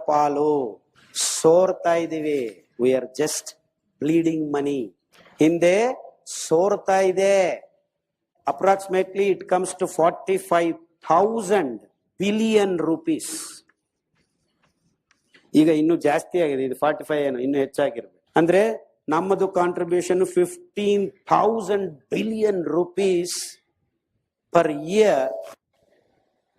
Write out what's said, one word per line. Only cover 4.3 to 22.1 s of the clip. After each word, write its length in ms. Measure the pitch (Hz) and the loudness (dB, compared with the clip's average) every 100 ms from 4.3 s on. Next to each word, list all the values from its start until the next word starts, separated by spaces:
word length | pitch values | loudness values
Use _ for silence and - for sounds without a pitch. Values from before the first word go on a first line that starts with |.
| 160 151 | -2 -2
money. 260 | 143 143 143 110 - _ _ _ - | -4 -2 -4 -6 -12 _ _ _ 2
ಹಿಂದೆ 360 | 156 170 175 196 240 262 - - - - - | 2 4 4 4 0 -4 -14 -20 -16 -12 0
ಸೋರ್ತಾ 520 | 160 196 202 - 190 190 | 2 2 0 0 2 2
ಇದೆ. 260 | 180 196 196 175 117 - _ _ _ _ _ _ _ - | 2 2 2 2 -4 -12 _ _ _ _ _ _ _ -8
Approximately 760 | - 190 190 190 185 185 196 196 | 0 2 2 0 -2 -2 -2 0
it 80 | 180 - | -2 -2
comes 180 | 180 180 - | -2 -2 -6
to 60 | 170 - | -6 0
forty-five 760 | 165 175 - 190 - 170 170 160 _ _ - | 0 0 -4 -4 0 0 0 -4 _ _ 0
thousand 680 | 165 208 226 180 202 139 110 - _ _ - | 2 2 -2 0 0 0 -6 -16 _ _ -6
billion 500 | 190 214 220 214 196 175 156 | -2 0 2 2 2 0 -2
rupees. 400 | 160 165 147 - - - - _ _ _ _ _ _ _ _ _ _ _ _ _ _ _ _ _ _ _ 147 | -2 -2 -4 -6 -12 -14 -18 _ _ _ _ _ _ _ _ _ _ _ _ _ _ _ _ _ _ _ 4
ಈಗ 80 | 156 156 | 4 4
ಇನ್ನೂ 140 | 156 170 147 | 2 2 2
ಜಾಸ್ತಿ 280 | 156 - 180 | 0 -2 -2
ಆಗಿದೆ, 180 | 156 135 131 | 0 -2 -4
ಇದು 80 | 127 | -2
ಫಾರ್ಟಿ 220 | 147 151 - | -2 -2 -4
ಫೈವ್ 140 | 151 139 | -2 -2
ಏನು, 100 | 123 131 | -2 -2
ಇನ್ನೂ 120 | 143 | -2
ಹೆಚ್ಚಾಗಿರ್ಬೇಕು. 540 | 139 - 139 117 - _ _ - | -2 -2 -2 -4 -14 _ _ 2
ಅಂದ್ರೆ 220 | 165 180 226 226 - _ - | 4 4 2 -2 -12 _ -4
ನಮ್ಮದು 320 | 160 190 190 190 180 | -2 0 0 0 0
ಕಾಂಟ್ರಿಬ್ಯೂಷನ್ 640 | 175 175 175 175 170 185 180 180 | -2 -2 -2 -2 0 0 0 0
ಫಿಫ್ಟೀನ್ 680 | 175 - - - 202 202 196 - - | -2 -4 -14 -4 0 0 -2 -8 0
ಥೌಸಂಡ್ 540 | 160 202 226 185 202 190 143 _ | 2 2 0 -2 -4 -4 -10 _